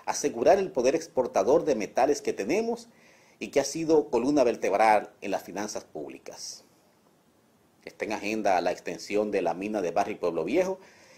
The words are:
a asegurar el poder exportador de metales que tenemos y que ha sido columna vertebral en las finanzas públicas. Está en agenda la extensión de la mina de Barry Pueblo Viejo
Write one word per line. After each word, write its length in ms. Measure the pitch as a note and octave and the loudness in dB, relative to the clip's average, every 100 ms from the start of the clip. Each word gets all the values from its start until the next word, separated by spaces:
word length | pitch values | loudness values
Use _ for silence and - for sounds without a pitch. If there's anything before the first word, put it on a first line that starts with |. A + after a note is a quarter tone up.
| - | -8
a 60 | |
asegurar 460 | - D3 A#2 C3+ G3 | -4 -4 2 4 4
el 120 | F#3+ | 2
poder 240 | C3 B2 | 0 2
exportador 720 | A#2 - B2+ A#2+ G#2 G#2+ E3 | 0 -2 -4 0 0 2 2
de 100 | D#3 | 2
metales 480 | A#2 F#2 - C#3 C#3+ | -2 -2 0 2 0
que 100 | - | -2
tenemos 560 | G#2+ G2+ F#3+ A3+ A3+ - _ _ _ _ _ | -4 -2 -2 -2 -6 -10 _ _ _ _ _
y 80 | A2 | -2
que 100 | C#3 | -2
ha 60 | |
sido 440 | C3+ D#3+ D#3+ D#3 D3 | -2 -4 2 2 4
columna 360 | A#2 B2+ D3 | 0 2 4
vertebral 680 | A#2+ A2 G#2 G2 A2 G#2+ - - | 4 2 0 4 6 4 2 -10
en 120 | G2+ | -6
las 100 | F#2 | -6
finanzas 400 | - F2+ G#2+ - | -6 -8 -8 -8
públicas. 840 | - D#2+ C#2 C2+ - - - - _ _ _ _ _ _ _ _ _ _ _ _ | -12 -12 -12 -14 -16 -14 -14 -16 _ _ _ _ _ _ _ _ _ _ _ _
Está 200 | - - | -20 -8
en 80 | G2 | -6
agenda 480 | G2+ G2+ A2 G2+ F2+ | -4 -4 -2 2 2
la 100 | F2 | 2
extensión 600 | E2+ F#2+ E2 - G2+ G#2 | -2 -6 -10 -2 -2 0
de 100 | G2 | 0
la 120 | E2+ | -2
mina 280 | E2+ G#2 G#2+ | -4 -4 -2
de 80 | F2 | -2
Barry 240 | F2+ G2+ | -2 -4
Pueblo 300 | F#2+ F2 E2 | -4 -4 -2
Viejo 340 | E2 E3 F#3 F#3 - - - | -2 0 -2 -6 -12 -20 -20